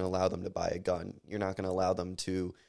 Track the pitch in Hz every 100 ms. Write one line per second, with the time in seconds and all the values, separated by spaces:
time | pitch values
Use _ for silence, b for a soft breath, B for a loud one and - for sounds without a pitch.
0 | 92 92 92 87 90 85 87 87 92 90
1 | 92 - - 104 95 95 95 92 92 92
2 | 90 92 - 92 90 -